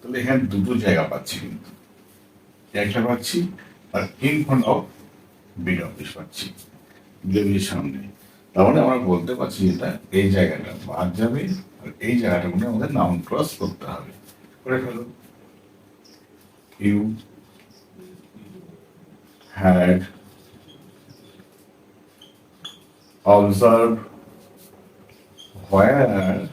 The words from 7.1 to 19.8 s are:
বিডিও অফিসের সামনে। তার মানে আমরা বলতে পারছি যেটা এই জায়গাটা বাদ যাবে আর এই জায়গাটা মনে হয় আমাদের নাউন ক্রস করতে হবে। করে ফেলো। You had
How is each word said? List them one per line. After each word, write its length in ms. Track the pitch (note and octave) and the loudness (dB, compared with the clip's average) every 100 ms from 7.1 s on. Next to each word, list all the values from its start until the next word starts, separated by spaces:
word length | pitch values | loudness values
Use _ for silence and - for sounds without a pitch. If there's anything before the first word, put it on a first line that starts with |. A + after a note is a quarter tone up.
| - | -12
বিডিও 180 | F#2+ G2 | -2 0
অফিসের 260 | G2 G2 F#2 | 2 0 -2
সামনে। 400 | F2+ C#2+ C2+ - - - _ _ | -4 -6 -8 -14 -20 -20 _ _
তার 100 | F#2 | 4
মানে 160 | G2 C#3 | 4 6
আমরা 180 | C3+ B2+ | 4 2
বলতে 360 | F#2+ F2+ E2+ | 0 0 0
পারছি 360 | B2+ - - F#2 | -6 -6 0 0
যেটা 280 | F2 F2+ - - | 0 -4 -8 -2
এই 180 | F#2+ G2 | 0 2
জায়গাটা 420 | G2 F2+ D#2 - - - | 4 2 0 -10 -12 -10
বাদ 280 | - F2+ | -4 -4
যাবে 340 | F2 A2+ C3 F#3 F#3 - - | -2 -2 -2 -4 -6 -8 -18
আর 60 | - - | -20 -10
এই 180 | A2+ B2 | -2 0
জায়গাটা 300 | G#2+ F2+ F2+ | 2 0 0
মনে 180 | F2+ A#2+ | -2 -2
হয় 80 | |
আমাদের 180 | A2 - | -2 -2
নাউন 300 | - F2+ F2 - | 0 0 -2 -4
ক্রস 300 | C#3+ D#3 - | -4 -4 -4
করতে 280 | F#2+ F2+ - | -8 -8 -14
হবে। 260 | - - - - - - _ | -14 -16 -20 -20 -20 -20 _
করে 140 | B2+ B2+ | -4 -4
ফেলো। 240 | C3 A2+ B2 - - - - - _ _ _ _ - - _ - - _ _ - | -4 -10 -12 -18 -20 -20 -20 -20 _ _ _ _ -20 -20 _ -20 -20 _ _ -2
You 200 | G2+ G2+ G#2+ A2 - - - - - - _ - F#3 F#3 - - G#3+ F#3 E3+ - - - - - - - - - | 0 2 0 -6 -14 -20 -20 -20 -20 -20 _ -20 -20 -20 -20 -20 -20 -20 -20 -20 -20 -20 -20 -20 -20 -20 -20 -2
had 360 | F#2+ F2+ | 2 4